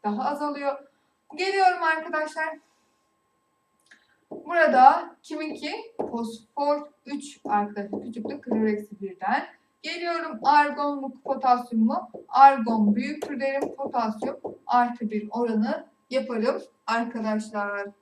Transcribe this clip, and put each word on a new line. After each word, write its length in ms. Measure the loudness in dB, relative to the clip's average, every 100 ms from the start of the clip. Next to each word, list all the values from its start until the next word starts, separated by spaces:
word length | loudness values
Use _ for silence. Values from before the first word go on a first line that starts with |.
daha 200 | -4 -4
azalıyor. 540 | -4 -4 -6 -4 -6 -6 -14 _ _ _ _ -6
Geliyorum 480 | -2 4 4 4
arkadaşlar. 760 | 0 -2 -2 -6 -4 -6 -6 -8 _ _ _ _ _ _ _ _ _ _ _ _ _ -20 _ _ _
Burada 840 | -18 -2 4 6 10 10 8 -2 -16
kiminki? 480 | -12 -8 -8 -6 -8 -8 -12 -10
Fosfor 880 | -6 -6 -8 -12 _ -2 0 0 -4 _ -12
üç 340 | -10 -10 -14 -2
arkadaşlar. 560 | -2 -2 -6 -8 -8
Küçüktür, 400 | -10 -10 -10 -10
klor 220 | -4 0
eksi 380 | 0 -2 -6 -12
birden. 420 | -12 -6 -2 -2 -4 -18 _ _
Geliyorum 580 | -10 -6 -4 -4 -6 -2
argon 580 | 4 4 4 0 -4 -4
mu, 120 | -8 -12
potasyum 640 | -6 0 2 2 2 2 2
mu? 240 | 2 -6 -16 -2
Argon 680 | 8 8 8 0 2 2 2
büyüktür 440 | -2 -6 -8 -4
derim. 360 | -2 -2 -4 -6
Potasyum 640 | -4 -2 -2 -4 -6 -8 -12 -14 0
artı 420 | 2 2 -2 -6
bir 200 | -6 -6
oranı 560 | -4 -2 0 0 -4 -8 _ _
yaparım 520 | -4 -2 -2 0 -2 -8 _ -4
arkadaşlar. 1000 | -2 -2 -4 -2 -4 -4 -6 -4 -6 -8 -12